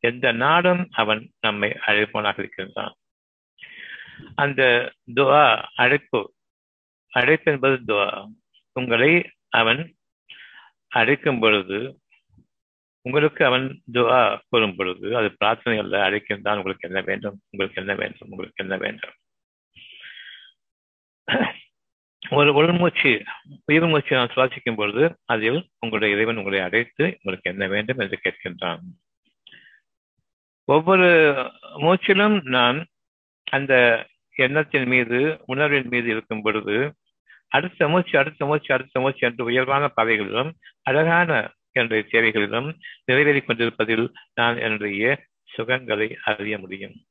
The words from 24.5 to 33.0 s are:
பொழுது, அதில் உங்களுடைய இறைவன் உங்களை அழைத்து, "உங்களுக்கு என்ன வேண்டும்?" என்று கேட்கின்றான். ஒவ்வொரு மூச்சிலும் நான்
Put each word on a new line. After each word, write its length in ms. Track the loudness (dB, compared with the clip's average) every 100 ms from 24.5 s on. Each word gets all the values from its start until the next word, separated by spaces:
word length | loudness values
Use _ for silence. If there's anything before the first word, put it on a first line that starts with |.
| -2 -6 -4
பொழுது, 400 | -4 2 0 0
அதில் 440 | _ -2 0 -2 -6 _
உங்களுடைய 360 | -6 -2 0
இறைவன் 220 | 2 0 -2
உங்களை 220 | -2 -2
அழைத்து, 460 | 0 0 -2 _
"உங்களுக்கு 460 | -4 -2 -8 -6 -8
என்ன 160 | -4 -4
வேண்டும்?" 320 | -4 -4 -4
என்று 220 | -4 -4
கேட்கின்றான். 560 | -6 -6 -12 -8 -8 -8 -12 -20 _ _ _ _ _ -20 _ _ _ _ _ _ _ _ _ _
ஒவ்வொரு 420 | 0 0 4 4 6 6 6 2 -4 -10 -20 -2
மூச்சிலும் 680 | 2 2 2 2 4 2
நான் 440 | 0 2 2 0 -6 _